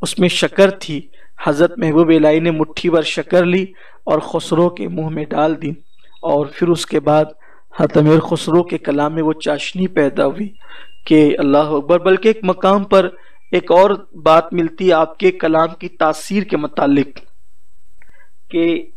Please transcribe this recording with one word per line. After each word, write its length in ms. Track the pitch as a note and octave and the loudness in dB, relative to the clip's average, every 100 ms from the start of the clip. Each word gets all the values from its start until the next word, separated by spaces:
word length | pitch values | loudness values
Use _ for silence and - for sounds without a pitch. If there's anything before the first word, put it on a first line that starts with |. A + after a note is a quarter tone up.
उसमें 260 | - - F3+ | -8 0 0
शक्कर 420 | - D#3 - G3 G3 | 2 0 4 2 2
थी। 180 | - D3 - - - - - | -8 -10 -10 -16 -16 -6 -2
हज़रत 280 | D3 F3 F3 | 2 2 2
महबूब 320 | D#3+ D3+ E3 | 0 4 4
इलाही 300 | D#3+ D3+ D#3 | 6 4 4
ने 100 | E3+ | 0
मुट्ठी 400 | D#3 D#3 - F3 | -2 -4 -4 0
भर 120 | E3 | 0
शक्कर 420 | D3+ - - F3+ | 0 -6 0 2
ली 220 | F3 F3+ F#3 - - - - | 2 0 -2 -10 -20 -14 -4
और 140 | D#3 | -2
खुसरो 480 | - E3+ - E3 F3 | -2 -6 -2 2 2
के 200 | F3 F#3+ | 0 -6
मुंह 220 | E3+ D#3 | -6 -6
में 160 | D#3+ D3 | -6 -6
डाल 260 | D#3 D#3 | -2 0
दी, 200 | D3+ C#3+ D#3+ - - - - | -2 -6 -10 -14 -18 -18 -10
और 240 | - D3 C#3+ | -2 -2 -2
फिर 200 | - F3 | -2 0
उसके 320 | E3 - D#3 | 0 -2 -2
बाद 340 | C#3+ D3+ D3+ - - - - | 2 2 0 -6 -20 -20 -12
हज़रत 240 | - D3+ - | -4 0 4
अमीर 220 | D3+ D#3+ | 6 4
खुसरो 420 | - E3 - E3 | 2 -4 2 2
के 160 | F3 D#3+ | 2 -4
कलाम 340 | - C#3+ D3 | -4 -2 -2
में 100 | D#3+ | -2
वो 100 | D#3 D#3 | -2 -2
चाशनी 440 | - D3 - F3+ F#3 | -4 -4 -4 -4 -2
पैदा 340 | - C#3+ - | 0 0 2
हुई 220 | C#3 E3+ G#3 - - - - - - | -2 -2 -8 -10 -16 -14 -14 -12 2
कि 280 | D#3 D3+ | 6 6
अल्लाह 400 | C3+ C#3+ C#3+ D3+ D3+ | 4 2 2 2 -2
अकबर। 220 | C#3+ F3 | 2 2
बल्कि 300 | F3+ F#3 A3 | 2 2 2
एक 120 | A3 | 0
मकाम 400 | F#3 F3+ F#3+ G3+ | -2 0 2 0
पर 260 | F#3+ F#3+ F3+ - - - - | 4 2 2 -4 -18 -20 -4
एक 180 | F3+ F3 | -4 4
और 380 | E3+ G3 G3+ - E3+ | 4 4 2 -6 -4
बात 240 | D#3 D#3+ E3 | 4 4 2
मिलती 320 | F3 E3 D#3+ F#3 | -2 -4 0 2
है 60 | |
आपके 360 | D#3+ D#3+ D#3+ F#3+ F3+ | 2 2 0 0 0
कलाम 360 | E3 D#3+ E3 F3+ | 0 2 0 -4
की 80 | F3 - | -14 -2
तासीर 440 | D#3 - - G3+ | -2 -2 -4 -4
के 120 | F#3+ D3 | -2 -4
मुतालिक 640 | - - C#3+ C#3+ C3+ - - - - - - - - - - - - - - | -4 -2 2 2 0 -8 -14 -14 -14 -12 -12 -12 -12 -12 -14 -14 -16 -14 -6
कि 400 | F3 E3+ E3 - | -2 0 -2 -6